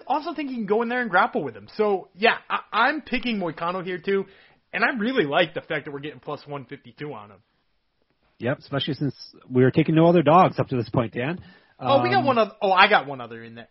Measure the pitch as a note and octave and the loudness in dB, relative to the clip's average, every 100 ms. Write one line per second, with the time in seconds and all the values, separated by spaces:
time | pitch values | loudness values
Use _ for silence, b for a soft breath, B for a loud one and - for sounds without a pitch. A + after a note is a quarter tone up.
0 | - C#4 D4+ D#4 C#4+ B3+ G3+ G#3 A#3 B3 | -4 -4 -4 -8 -8 -6 -2 -2 0 -4
1 | A#3+ F3+ A#3 A#3+ C#3 G#2 G#2 - G#3+ F#3+ | -2 0 0 -2 -6 -10 -14 -2 0 -2
2 | - E3+ A3 F#3 - G3+ - G3+ B3 D#4 | -6 -2 0 0 -4 -8 -4 0 0 -2
3 | - - A#3 G#3+ F3 D#3 E3+ F#3 F3+ F3+ | -6 -6 -4 -4 -4 -6 -6 -6 -6 -8
4 | F#3+ G3 F#3+ b b b _ F3+ A#3 C#4 | -2 -2 -4 b b b _ -4 -2 -2
5 | G#3 C4 D3+ D3+ E3+ C#3+ - D#3 D3 C#3 | -2 0 0 2 0 -2 -8 -8 -8 -12
6 | D3 B2+ - C#3+ - C#3+ B2+ C3+ B2 - | -14 -14 -12 -12 -12 -14 -14 -18 -18 -16
7 | D3 A#2 G#2 G2 _ _ _ _ _ _ | -14 -14 -16 -20 _ _ _ _ _ _
8 | _ _ _ - A2+ - - C#3 - C#3 | _ _ _ -8 -4 -4 -6 -6 -4 -4
9 | C#3+ - - - - B2+ B2+ - D#3 D#3 | -4 -6 -16 -20 -4 4 4 4 2 6
10 | E3 F3 C#3+ E3+ E3+ - - B2+ A2+ C#3 | 6 6 6 6 6 2 -4 -4 -2 -2
11 | A2+ - B2+ F#3 b b b b C4 C#4 | -2 -4 -6 -8 b b b b 0 2
12 | F4+ G4 - - D#4 - G3+ F#3 G3+ G3+ | 4 2 2 2 0 0 0 4 6 4
13 | C#3 C3+ A#2 A#2 A#2 A#2 A2+ | 0 -10 -12 -14 -16 -18 -10